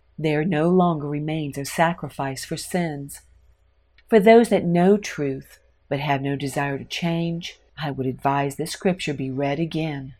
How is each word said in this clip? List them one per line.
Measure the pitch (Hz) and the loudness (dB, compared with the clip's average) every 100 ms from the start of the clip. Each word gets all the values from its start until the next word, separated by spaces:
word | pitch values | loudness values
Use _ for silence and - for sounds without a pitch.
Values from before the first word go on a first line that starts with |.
| _ - | _ -6
there | 156 151 156 | 0 0 2
no | 151 165 | 2 4
longer | 185 175 160 147 | 4 4 2 -2
remains | 147 151 156 147 135 | -4 -4 -4 -4 -6
a | 139 | -6
sacrifice | - 165 175 143 - 139 135 - | 0 0 0 -8 -8 -8 -8 -8
for | 160 | -10
sins." | - 185 170 143 143 - - _ _ _ _ _ _ _ _ | -6 -4 -2 -4 -10 -16 -20 _ _ _ _ _ _ _ _
For | 226 | 6
those | 196 226 233 | 8 8 8
that | 202 | 4
know | 170 175 180 208 | 2 4 6 4
truth, | 208 - 143 135 139 - _ _ _ | 2 -6 -4 -4 -10 -20 _ _ _
but | 143 | -4
have | 143 139 | -2 -2
no | 139 139 | -2 -4
desire | 139 139 143 139 | -4 -4 -4 -6
to | - | -8
change, | - 170 165 170 170 175 - _ - | -6 -4 -2 -2 -4 -8 -16 _ -10
I | 147 | -8
would | 135 131 | -4 -6
advise | 127 139 139 143 135 | -4 -2 -2 -2 -4
this | 151 | -8
scripture | - 196 180 - | -4 -2 -2 -4
be | 139 135 | -6 -6
read | 131 139 143 | -4 -4 -2
again. | 165 156 156 143 135 - | -4 -4 -6 -6 -10 -16